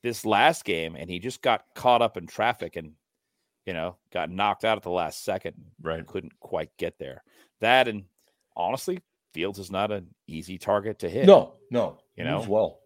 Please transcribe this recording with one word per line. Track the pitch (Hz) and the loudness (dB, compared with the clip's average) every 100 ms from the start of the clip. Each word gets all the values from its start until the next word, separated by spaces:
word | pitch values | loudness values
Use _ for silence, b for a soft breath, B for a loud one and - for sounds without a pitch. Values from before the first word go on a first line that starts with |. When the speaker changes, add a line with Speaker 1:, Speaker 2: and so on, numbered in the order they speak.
Speaker 1:
this | 120 113 107 | -6 -4 0
last | 104 143 170 - | 4 4 2 -4
game, | 82 82 80 | -4 -4 -8
and | 82 | -10
he | 90 | -8
just | 117 - | -8 -4
got | 131 110 _ - | -2 -2 _ -2
caught | 127 120 | 2 4
up | 113 - | 2 -2
in | 82 | -12
traffic | - 113 117 85 85 | -2 -2 -2 -8 -10
and, | 78 80 _ _ _ _ _ _ - | -14 _ _ _ _ _ _ _ -10
you | |
know, | 82 85 90 _ | -6 -6 -8 _
got | 90 80 | -8 -6
knocked | 92 104 98 113 | -2 -2 0 -2
out | 107 | -2
at | |
the | 87 | -2
last | 90 82 - | -2 -2 -6
second. | - 98 - - - _ | -6 -6 -8 -14 -20 _
Speaker 2:
Right. | 82 82 82 | -8 -8 -8
Speaker 1:
Couldn't | 95 87 _ | -12 -12 _
quite | - 87 80 _ | -8 -6 -6 _
get | 85 _ | -8 _
there. | 69 65 _ _ _ _ | -14 -14 _ _ _ _
That, | 110 131 123 | 4 4 4
and | 107 98 _ _ _ _ - | -2 -12 _ _ _ _ -6
honestly, | 87 131 - 180 _ _ _ | -4 -2 -6 -8 _ _ _
Fields | - 95 98 | -6 -6 -6
is | 95 | -8
not | 95 104 | -4 -2
an | 104 85 _ - | -4 -10 _ -12
easy | 78 78 92 | -12 -10 -10
target | - 104 104 104 | 0 0 0 -6
to | 90 | -6
hit. | 104 185 | 4 10
Speaker 2:
No, | 175 - - _ | 10 8 -12 _
no. | 120 95 - _ - | -2 -2 -6 _ -8
Speaker 1:
You | 80 | -2
Speaker 2:
He | |
moves | 87 98 | -2 0
Speaker 1:
know? | |
Speaker 2:
well. | 107 90 - | 0 0 -4